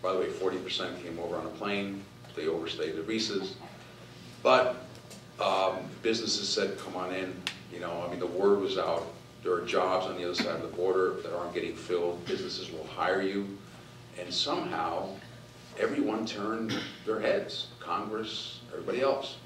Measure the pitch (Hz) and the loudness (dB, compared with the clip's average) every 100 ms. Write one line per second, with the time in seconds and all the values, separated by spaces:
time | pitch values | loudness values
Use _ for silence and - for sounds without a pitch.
0 | 92 95 85 - 92 90 85 - 90 87 | 2 2 0 2 0 0 -2 -2 -2 -4
1 | 87 82 85 85 82 - 101 101 98 98 | -8 -6 -4 -2 -4 -4 -2 0 -2 -6
2 | - - - - 78 82 80 - 78 82 | -10 -16 -12 -4 0 0 -2 -2 -2 -2
3 | 80 113 110 101 92 - - - - - | -2 0 0 0 -2 -8 -14 -16 -16 -16
4 | - - - - 131 127 127 - - - | -16 -16 -16 0 8 8 8 2 -8 -14
5 | - - - - 98 95 95 92 90 - | -14 -16 -16 0 2 4 4 2 -6 -2
6 | 113 110 - - 101 - 98 - 92 90 | 0 2 2 0 2 2 0 -2 -6 -4
7 | 90 92 92 92 - - - 87 87 85 | -4 -2 -4 -4 -6 -8 -10 -6 -4 -2
8 | 87 85 87 87 98 101 92 92 82 85 | -2 -2 0 6 8 8 6 2 2 2
9 | - - - - 90 87 87 98 90 92 | 0 -10 -16 -6 2 2 4 4 4 4
10 | 92 90 87 87 - 80 - - 92 92 | 2 -2 -2 0 0 0 -2 0 4 6
11 | 92 - 80 82 87 87 82 - - 90 | 4 2 -2 -2 -2 -2 -2 -6 0 2
12 | 87 87 - 92 - - 87 82 78 - | 2 0 -2 -2 -2 -4 -6 -8 -8 0
13 | 85 95 98 98 101 98 - - - - | 2 4 4 2 -2 -6 -12 -16 -16 -18
14 | - - 90 - - 180 - - - - | -16 -10 -4 0 2 2 0 0 0 0
15 | - - - - - - - - 110 - | -2 -8 -12 -16 -16 -18 -14 0 2 4
16 | 107 110 113 101 104 113 113 98 - - | 2 2 0 -2 -2 0 0 0 -2 -8
17 | 101 110 117 - - - - - 85 87 | -2 2 4 2 2 -4 -6 -8 -2 -2
18 | 104 107 110 - - - - - 82 123 | -2 -2 -2 -4 -6 -10 -10 -8 -2 2
19 | 135 - - - | 4 2 0 -10